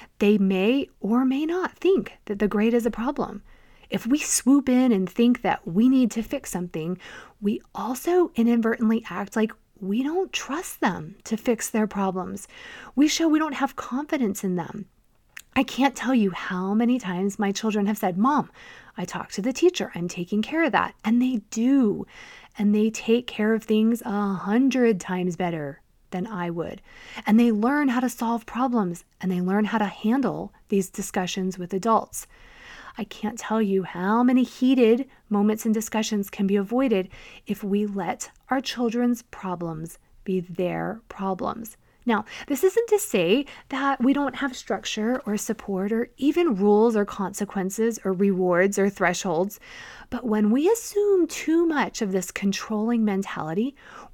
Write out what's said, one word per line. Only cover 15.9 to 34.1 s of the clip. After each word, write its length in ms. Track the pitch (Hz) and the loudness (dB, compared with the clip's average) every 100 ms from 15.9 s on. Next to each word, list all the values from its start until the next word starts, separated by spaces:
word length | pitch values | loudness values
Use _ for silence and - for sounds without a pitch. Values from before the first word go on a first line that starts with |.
tell 220 | 262 247 262 | 0 0 2
you 160 | 196 | 2
how 420 | 170 - 185 190 | -2 -6 -4 0
many 240 | 214 240 254 | 2 2 0
times 400 | 190 175 196 196 | -2 -2 -2 0
my 140 | 202 | -2
children 340 | 196 220 208 202 | 0 -2 0 0
have 100 | 214 | 0
said, 220 | 190 180 | -2 2
"Mom, 320 | 247 294 - - - - - - | 2 2 -2 -12 -20 -20 -18 -10
I 80 | |
talked 300 | 180 180 - | -8 -8 -8
to 60 | - | -4
the 120 | 214 | -4
teacher. 400 | 262 349 359 - | 2 2 2 -6
I'm 140 | 170 175 | -6 -6
taking 340 | - 175 208 | -6 -4 -2
care 220 | 220 320 | -2 -2
of 80 | 330 | 2
that." 220 | 202 - - | 2 0 -4
And 180 | 220 240 | 0 2
they 200 | 254 247 - | 2 -2 -6
do. 560 | 220 240 277 220 160 - - - - - - | -2 2 4 4 0 -8 -14 -20 -20 -18 0
And 160 | 208 | 2
they 160 | 208 220 | 4 2
take 380 | 220 - 233 247 | 0 0 0 0
care 260 | - 214 | -2 0
of 80 | 226 | 0
things 400 | - 214 220 233 | 2 2 2 0
a 280 | - 202 202 | -2 -2 -2
hundred 640 | 185 180 226 269 254 233 190 | -2 0 2 4 4 4 2
times 380 | - 180 180 165 | -2 -2 -2 -2
better 440 | 180 165 143 147 _ _ _ | -4 -2 -8 -12 _ _ _
than 160 | 185 226 | -8 -6
I 240 | 202 175 | -6 -6
would. 320 | 170 - - - - - - | -4 -6 -10 -18 -20 -16 -8
And 140 | - 220 | 2 4
they 140 | 240 | 6
learn 340 | 208 226 294 277 | 4 2 2 2
how 140 | 240 | 2
to 80 | 247 | -2
solve 380 | - 233 233 - | -2 -2 -2 -4
problems, 580 | 226 262 240 180 170 _ _ | -4 0 0 -2 -4 _ _
and 100 | 185 | -2
they 100 | 180 | 0
learn 260 | 180 202 214 | 0 0 0
how 120 | 226 | 0
to 80 | 202 | -2
handle 680 | - 214 262 233 151 202 - _ | -2 0 0 0 -4 -10 -16 _
these 200 | 196 185 | -2 -2
discussions 640 | - 196 202 180 - 190 180 | -8 -6 -4 -4 -2 -4 -4
with 160 | 175 | -6
adults. 540 | 190 226 220 - - - - - - - - - - | -2 2 2 0 -12 -16 -20 -20 -20 -20 -20 -16 -12
I 60 | |
can't 340 | 202 - 214 233 | -12 -6 -8 -6
tell 240 | - 220 | -4 0
you 220 | 208 190 | 2 0
how 400 | 170 175 185 | -2 -4 0